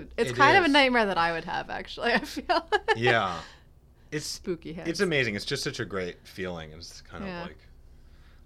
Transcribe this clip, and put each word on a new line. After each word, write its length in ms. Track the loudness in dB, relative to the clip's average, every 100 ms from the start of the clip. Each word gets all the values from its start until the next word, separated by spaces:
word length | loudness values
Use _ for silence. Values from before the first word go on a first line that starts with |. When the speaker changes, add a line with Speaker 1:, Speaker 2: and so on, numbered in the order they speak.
| -6 -2
Speaker 1:
it's 160 | -2
Speaker 2:
it 40 | 4
Speaker 1:
kind 200 | 6 8
of 80 |
a 20 | 6
Speaker 2:
is. 60 |
Speaker 1:
nightmare 340 | 6 6 4 2
that 100 | 2
I 120 | 0
would 120 | 0
have, 260 | -4 -6 -6
actually, 420 | -8 -8 -4 0
<laughs> 20 |
I 40 | 0
feel. 480 | -2 -8 0 0 2 -2 0 2
Speaker 2:
Yeah. 420 | 4 4 2 -4 -10 -18 -20 -20 -20 -20 -10
It's, 160 | -8 -8
Speaker 1:
Spooky 460 | -10 -6 -8 -8
hands. 160 | -10 -6
Speaker 2:
it's 100 | 0
amazing. 360 | 2 2 2 0
It's 80 |
just 180 | -4 -4
such 160 | -4 -4
a 60 |
great 320 | -4 -4 -6 -8
feeling. 480 | -16 -8 -6 -6 -10
It's 280 | -14 -16 -18
kind 200 | -16 -12
of 60 | -10
Speaker 1:
Yeah. 120 | -8
Speaker 2:
like, 140 | -12 -14 -20 -20 -20 -20 -20 -20 -20 -20